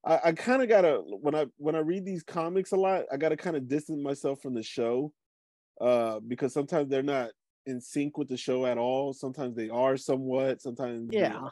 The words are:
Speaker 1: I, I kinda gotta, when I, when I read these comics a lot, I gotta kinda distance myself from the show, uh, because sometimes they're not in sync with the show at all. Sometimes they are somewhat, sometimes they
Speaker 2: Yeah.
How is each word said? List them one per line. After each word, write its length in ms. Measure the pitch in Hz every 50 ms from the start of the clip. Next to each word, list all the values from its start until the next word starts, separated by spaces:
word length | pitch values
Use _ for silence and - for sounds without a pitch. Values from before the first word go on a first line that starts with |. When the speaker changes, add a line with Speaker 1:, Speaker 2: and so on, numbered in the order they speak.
| -
Speaker 1:
I, 140 | - 160 - -
I 60 | 170 165
kinda 340 | 160 - 226 254 269 262
gotta, 360 | 214 226 202 180 160 143 107 82 76 104 98
when 140 | 139 147 147
I, 120 | 156 156 - -
when 180 | - 143 156 156
I 60 | 160
read 240 | 151 156 180 196 185
these 180 | 190 190 170 -
comics 500 | - - 175 160 165 180 190 185 - 208
a 40 |
lot, 280 | 190 190 190 190 175 - - 139
I 40 |
gotta 200 | 139 156 160 160
kinda 240 | 151 - 185 165 147
distance 400 | 131 123 139 151 147 - 156 147 143
myself 380 | 139 139 - - 143 139 135
from 140 | - 139 127
the 80 | 117 110
show, 500 | - - - 117 117 120 127 147 156 - _ _ _ _ _ _ _ _ _ _ _ _ -
uh, 400 | - 123 123 120 117 113 110 107
because 320 | 110 117 123 - 143 127 -
sometimes 340 | 151 143 143 180 160 147 135
they're 140 | 139 135 135
not 280 | 143 143 135 123 113 - _ _ _ _ _ _
in 140 | 135 131 123
sync 360 | - - - 151 143 147 147
with 120 | 151 143 127
the 80 | 131
show 280 | 123 - - 127 127 131
at 140 | 123 123 117
all. 340 | 120 123 131 135 139 139 135
Sometimes 440 | - - 135 131 156 135 123 117
they 120 | 120 113 110
are 280 | - 120 127 135 135
somewhat, 680 | 131 - - 139 131 135 131 127 131 135 135 127 - -
sometimes 460 | 135 120 120 135 120 120 117 117 117
they 80 | 220 214
Speaker 2:
Yeah. 300 | 185 123 110 123 135 135